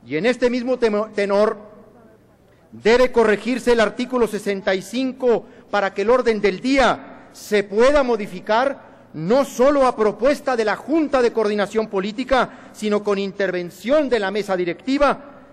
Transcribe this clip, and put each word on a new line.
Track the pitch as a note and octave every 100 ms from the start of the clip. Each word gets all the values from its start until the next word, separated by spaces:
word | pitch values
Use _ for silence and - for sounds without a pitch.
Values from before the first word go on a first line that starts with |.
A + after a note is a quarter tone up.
Y | - D3
en | G#3+
este | B3 B3
mismo | B3 B3 B3
temo-, | A#3 G#3 G#3+
tenor, | G#3 G3+ G3+ G#3+ A#3 - - - - - _ _ _ _ _ _
debe | A2+ A#2+ A#3+ B3+
corregirse | A#3 A3 G#3 G#3+ B3 -
el | A#3
artículo | G#3 G#3+ B3 B3 A3+
sesenta | G#3 G3+ G3 G3
y | F#3+
cinco | F#3+ A#3+ C4 B3+ B3 G#3 - - -
para | G3+ G3
que | G3
el | G3+
orden | B3+ A#3+ G#3+
del | G3+ F3+
día | A#3+ C4+ A#3 D#3 - - -
se | - - G#3
pueda | G3+ G3+ A#3+ D4
modificar | B3+ A3+ G3 F3 G3+ G#3+ C4+ C4+ - - -
no | D3 E3 B3+ C#4
solo | - C4 D4 B3+
a | A#3
propuesta | G#3+ G#3 B3 C#4+ - B3
de | G#3+
la | F#3+
Junta | - D#4+ D4+ C4
de | A#3+
Coordinación | A3+ G#3+ G#3 G3 A3 A3
Política, | G3 G3 G#3+ B3 C4 B3 - -
sino | - G#3+ G#3
con | G#3 G3
intervención | G3 - F#3+ F3+ F3 - G#3+ D4+ C#4
de | A#3
la | F#3+
mesa | G#3 G3+ F#3+
directiva | F3 E3+ - C#4 C#4 G#3+ - - -